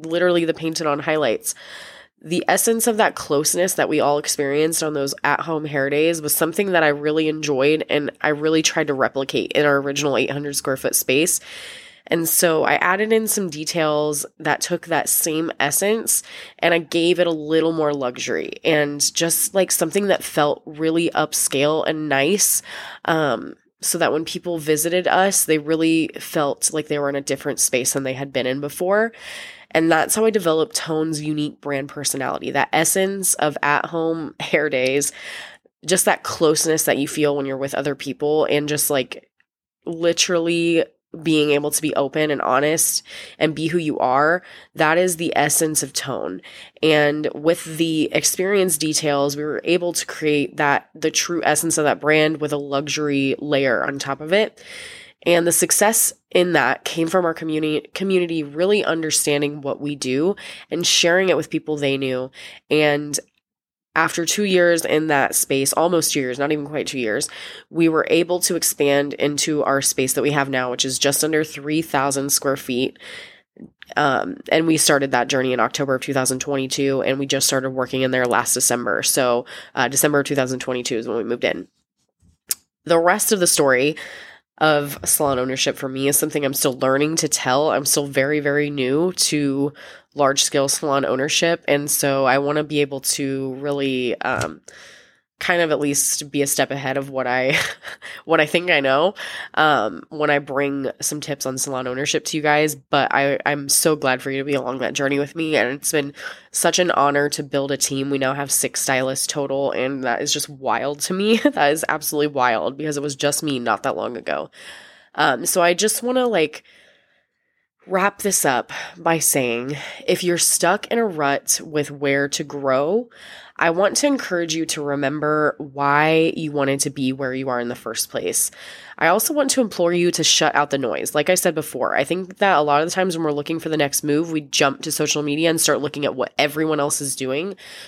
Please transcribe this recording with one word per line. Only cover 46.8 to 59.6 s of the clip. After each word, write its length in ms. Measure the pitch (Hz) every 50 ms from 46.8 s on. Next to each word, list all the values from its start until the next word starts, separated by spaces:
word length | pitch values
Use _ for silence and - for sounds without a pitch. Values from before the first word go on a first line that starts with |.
| -
And 460 | 156 151 151 147 147 147 151 151 - -
with 440 | 143 147 160 170 175 - 160 160 156
the 320 | 165 165 160 156 151 -
experience 640 | - 160 - - - - 185 190 208 196 185 185 160 147
details, 580 | 160 156 151 - 156 147 143 143 143 143 143
we 80 | 143 147
were 180 | 151 139 - -
able 300 | - 170 175 175 175 165
to 120 | - -
create 520 | - - - 156 151 147 147 139 - - -
that, 320 | 151 143 139 - - _ -
the 160 | 160 151 160
true 320 | 160 - - - 175 165 -
essence 320 | - 151 147 - 165 151 165
of 80 | 151
that 160 | 139 123 127
brand 400 | 143 147 151 156 151 156 160 143
with 100 | 151 143
a 60 | 147 147
luxury 800 | 143 139 139 139 151 147 135 151 151 147 143 139 135 135 - -
layer 440 | - 147 147 135 139 131 113 85 65
on 140 | 143 139 139
top 200 | - 139 139 131
of 140 | 151 156 185
it. 280 | 208 220 - - - - - - - - - - - - - - _ -
And 220 | - 175 170 170 175
the 60 | 170
success 600 | - 180 170 - - 208 208 226 - - - - - _ _
in 240 | - 180 180 180 165
that 300 | 147 131 123 139 - -
came 240 | - - 165 165 165
from 180 | 185 185 175
our 80 | 165 165
community, 540 | - 165 160 156 156 160 156 151 147 - - -
community 480 | - 202 196 190 180 175 170 165 160 147
really 400 | 143 143 156 175 196 208 208 -
understanding 800 | - 165 165 160 156 143 - - 151 143 143 147 143 147 151